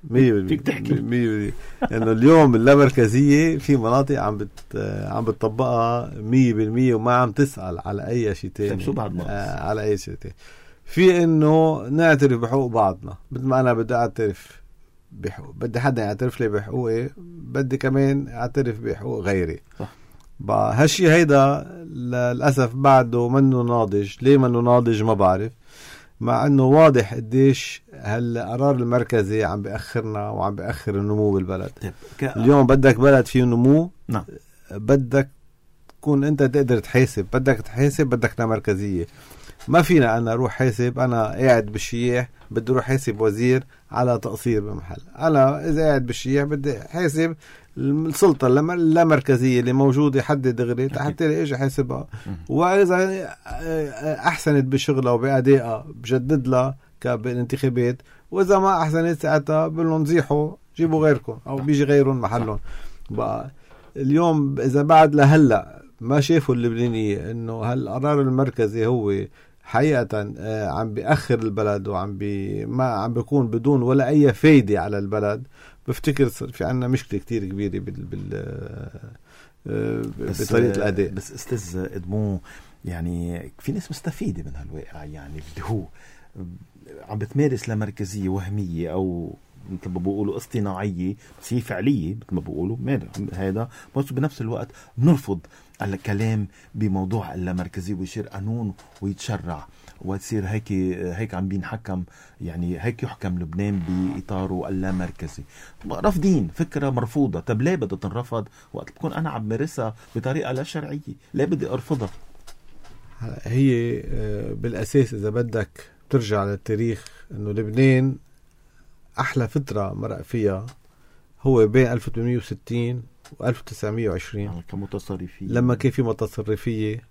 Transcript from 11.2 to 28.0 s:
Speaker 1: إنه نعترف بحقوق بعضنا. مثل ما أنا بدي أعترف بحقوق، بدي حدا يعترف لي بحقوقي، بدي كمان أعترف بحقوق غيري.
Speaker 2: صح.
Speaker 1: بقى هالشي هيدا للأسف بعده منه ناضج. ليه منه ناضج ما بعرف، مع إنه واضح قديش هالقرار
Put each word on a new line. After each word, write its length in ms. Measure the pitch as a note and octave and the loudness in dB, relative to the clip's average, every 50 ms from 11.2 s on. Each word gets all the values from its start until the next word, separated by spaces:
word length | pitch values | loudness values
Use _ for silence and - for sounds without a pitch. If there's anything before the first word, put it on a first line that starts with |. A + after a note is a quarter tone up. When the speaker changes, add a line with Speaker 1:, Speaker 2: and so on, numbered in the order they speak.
| E3+ | 4
Speaker 1:
إنه 640 | E3 D#3+ D#3 D#3 D3+ D#3 D#3+ D#3+ D#3+ D#3 C3 G#2 A#2+ | 4 4 4 6 6 6 6 4 4 2 -2 -4 -4
نعترف 480 | C#3 D#3 E3+ E3 D#3 C#3 C#3 C#3 B2+ A#2 | 0 2 4 4 6 6 6 4 4 2
بحقوق 320 | A#2 A2+ A#2+ C#3 C3+ A#2+ | 0 0 0 0 0 2
بعضنا. 420 | A2+ A2+ G#2+ A2 G#2+ - - - - - - - | 2 4 4 4 2 -2 -10 -16 -16 -16 -16 -12
مثل 120 | C3+ B2+ B2+ | -10 -4 -2
ما 160 | C3+ C3 C3 | 2 2 4
أنا 140 | C3 B2+ A#2+ | 4 4 2
بدي 220 | A2+ A2+ A2 B2+ | 2 0 0 0
أعترف 680 | A#2 A#2+ A2 G#2 - A2+ G#2 F#2+ - - - - - - - - _ - _ _ _ _ _ | 0 0 0 0 -2 -2 -2 -2 -4 -12 -20 -20 -20 -20 -20 -20 _ -20 _ _ _ _ _
بحقوق، 440 | - G#2 F#2 - F#2+ - E2+ - - | -20 -10 -10 -10 -10 -10 -16 -16 -12
بدي 240 | F2+ G#2+ A2+ G#2+ A#2+ | -8 -8 -6 -4 -2
حدا 240 | A#2+ C#3 C3 A#2 A2 | -2 0 0 0 -2
يعترف 360 | G2+ G#2 G#2+ B2+ B2+ - - | -4 -2 -2 -4 -4 -2 -2
لي 100 | B2 A2 | -4 -2
بحقوقي، 600 | G#2 G#2 G2+ A2 A#2+ B2+ B2+ A2+ A2+ A2+ B2 C#3 - - F3 E3+ F3 E3+ | -2 -2 -4 -4 -6 -4 -2 -2 -2 -2 -4 -6 -10 -14 -20 -20 -18 -18
بدي 400 | D#3 A#2+ B2 C3+ C#3 B2+ C3+ C3 | -16 -8 -4 -4 -2 -2 -2 -2
كمان 500 | - C3 C3 C#3 C#3 C#3 C#3 C#3 C#3 B2+ | -2 0 2 2 2 2 2 0 -2 -6
أعترف 520 | A#2 A#2 A#2 B2 - C#3+ C3+ A#2+ A2+ G#2+ | -8 -6 -6 -4 -2 -2 -2 -2 -4 -6
بحقوق 440 | A#2 A2+ A#2+ - G2+ B2 B2 A2+ F#2 | -6 -6 -6 -6 -6 -8 -6 -4 -2
غيري. 360 | F#2+ G2+ F#2+ F2+ D#2+ D2+ - - _ - - | 0 0 0 0 -2 -4 -10 -12 _ -14 -14
Speaker 2:
صح. 100 | - - - - - - - - - - - - | -14 -14 -14 -20 -20 -20 -20 -20 -20 -20 -18 -14
Speaker 1:
بقى 360 | - G2+ G#2+ G#2+ G#2 G#2+ G#2+ | -4 0 0 2 2 2 2
هالشي 360 | A#2 D3 D#3+ - - F#3 E3 | 4 4 2 4 4 4 6
هيدا 520 | D#3 E3+ E3+ D3+ C#3+ C#3 C3+ C#3 C#3 C#3+ - - - - E3+ E3 D#3+ | 6 6 6 6 6 6 6 6 4 0 -4 -10 -16 -18 -16 -14 -12
للأسف 840 | C#3 B2 B2 B2 B2 B2 B2 B2 B2 - - C3+ C3+ C3 A#2 A#2 | -10 -8 -4 -2 0 0 0 0 2 2 2 4 4 2 0 0
بعده 540 | C3 C3+ C#3 C3+ C3 B2+ A#2 A#2 A#2+ A#2+ A#2+ | 2 4 6 8 8 6 4 2 0 0 4
منه 320 | B2+ C3+ C#3 C3+ C3 B2+ | 4 6 6 6 4 4
ناضج. 540 | A#2+ A#2+ A#2+ A#2+ A2+ G2+ F#2+ G2+ G2+ G2 - - | 2 2 2 2 2 2 2 0 -2 -2 -6 0
ليه 160 | A#2+ C3 C#3+ C#3 | 4 6 6 6
منه 220 | C3 B2+ A#2+ A#2 | 6 4 2 2
ناضج 440 | A#2+ A#2+ B2 B2 A#2+ A#2 A2+ G#2 G#2+ | 4 6 6 6 6 4 2 2 2
ما 100 | A2+ A2 | 2 2
بعرف، 380 | G2 G2+ F#2 F#2 F#2 G#2 A#2 - _ _ - - - - - - - - - _ _ | 4 4 4 4 2 -2 -6 -10 _ _ -20 -20 -20 -20 -20 -20 -20 -20 -20 _ _
مع 260 | A#2 A2+ A#2+ A#2 A#2 | -2 -2 0 0 2
إنه 180 | D3 C#3+ C#3 C3 | 4 4 6 6
واضح 480 | B2+ C#3 D#3 D#3+ D#3 C#3 B2+ A2 G2+ A#2 | 6 8 10 8 8 8 6 2 0 -4
قديش 680 | A#2+ A#2 A2 A#2 C3 C3+ C#3 C3+ - - - - - _ _ - | -8 -8 -2 2 4 6 6 4 2 -2 -10 -12 -14 _ _ -20
هالقرار 840 | - | -12